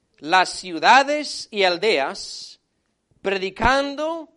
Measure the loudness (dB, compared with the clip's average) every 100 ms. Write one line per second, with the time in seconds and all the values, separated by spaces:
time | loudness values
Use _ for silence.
0 | _ _ 0 2 2 -4 -10 0 6 6
1 | 4 -2 -6 -12 -8 0 0 2 0 0
2 | -2 -6 -14 -16 -18 -20 _ _ _ _
3 | _ _ -4 -4 -4 0 2 2 0 -4
4 | -6 -6 -12